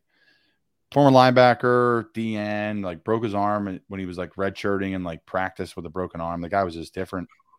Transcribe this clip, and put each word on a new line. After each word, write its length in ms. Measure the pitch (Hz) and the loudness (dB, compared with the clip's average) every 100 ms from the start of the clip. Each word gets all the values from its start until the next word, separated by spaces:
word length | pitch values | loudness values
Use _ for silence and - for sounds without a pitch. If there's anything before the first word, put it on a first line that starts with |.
| _ _ _ _ _ _ _ _ _ | _ _ _ _ _ _ _ _ _
Former 240 | 143 143 131 | 4 6 8
linebacker, 960 | 127 127 123 117 123 123 120 117 110 | 8 8 6 4 2 2 2 0 -4
D 220 | 113 113 107 | -8 -6 -4
N, 460 | 104 104 107 104 | -6 -6 -6 -6
like, 220 | 95 80 | -8 -8
broke 200 | - 113 | -4 -2
his 120 | 113 101 | -2 -2
arm 440 | 104 104 101 92 - | -2 -2 -4 -8 -12
when 100 | 98 | -10
he 80 | 92 | -8
was, 100 | 90 | -8
like, 160 | 87 | -10
redshirting 600 | - 98 95 101 98 98 92 | -6 -6 -4 -2 -2 -2 -6
and, 100 | 87 | -8
like, 180 | 82 | -10
practice 520 | _ 95 92 - 90 - | _ -6 -4 -6 -12 -12
with 100 | 82 | -10
a 40 | |
broken 300 | 90 90 82 | -8 -8 -8
arm. 220 | 82 85 | -8 -8
The 80 | 85 | -4
guy 140 | 98 | -2
was 100 | 92 | -2
just 220 | 82 78 92 | -6 -10 -10
different. 340 | 92 92 85 _ _ | -8 -10 -12 _ _